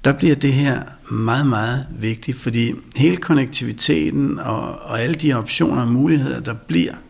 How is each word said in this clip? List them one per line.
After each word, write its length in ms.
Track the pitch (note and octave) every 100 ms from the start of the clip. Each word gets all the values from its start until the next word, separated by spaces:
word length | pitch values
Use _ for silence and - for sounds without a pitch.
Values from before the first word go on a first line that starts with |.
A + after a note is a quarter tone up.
| C3+
der 60 |
bliver 240 | C#3+ F3 C#3
det 180 | C#3+
her 260 | C3+ C#3+ B2+ - - -
meget, 360 | A2+ A2+ B2+ C#3+
meget 380 | A2 A2+ C3 C3 A2+
vigtigt, 380 | G#2+ A#2 - B2+
fordi 360 | B2+ A#2 A#2+ - - -
hele 220 | D3+ F3+
konnektiviteten 1200 | - D3+ C3 - A#2+ A2+ - D3+ D3+ C#3+ C#3 -
og, 400 | - A2 - -
og 200 | - A#2
alle 140 | B2 D#3+
de 180 | D#3
optioner 480 | B2 A2+ - E3 C3+
og 60 | A#2+
muligheder, 520 | A#2+ D3+ D3+ C3+ B2
der 140 | A2
bliver 400 | A2+ - E3 - -